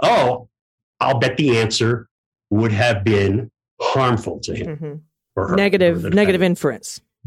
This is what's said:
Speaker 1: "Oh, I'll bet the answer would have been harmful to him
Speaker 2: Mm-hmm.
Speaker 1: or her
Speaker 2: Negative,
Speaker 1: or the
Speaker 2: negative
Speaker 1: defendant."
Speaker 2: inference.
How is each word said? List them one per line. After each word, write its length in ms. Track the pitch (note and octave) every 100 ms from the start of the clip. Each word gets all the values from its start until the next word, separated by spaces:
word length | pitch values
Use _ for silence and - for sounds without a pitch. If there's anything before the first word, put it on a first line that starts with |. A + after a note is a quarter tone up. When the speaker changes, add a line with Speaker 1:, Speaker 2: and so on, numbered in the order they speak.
Speaker 1:
"Oh, 460 | E3+ A3+ B2+ A#2+ A2+ _ _ _ _ -
I'll 200 | B2+ B2+
bet 180 | C3 -
the 220 | D3 A#2
answer 500 | A2 - A#2 A#2+ - _ _ _ -
would 220 | G#2 A2+
have 320 | G#2+ B2 G2+
been 460 | G2+ G#2 G2 G#2+ A#2+ _ _ -
harmful 600 | - C#3 B2+ A2 - E2
to 140 | -
him 120 | - E3+
Speaker 2:
Mm-hmm. 280 | D3+ D#3 D3+ - _ _ -
Speaker 1:
or 120 | F#3
her 80 | F#3
Speaker 2:
Negative, 420 | G3+ F#3+ F3+ E3+
Speaker 1:
or 20 |
the 100 | E3+
Speaker 2:
negative 300 | F#3 G3+ F#3
Speaker 1:
defendant." 180 | F3+ F3
Speaker 2:
inference. 420 | D3 A2 - - _ _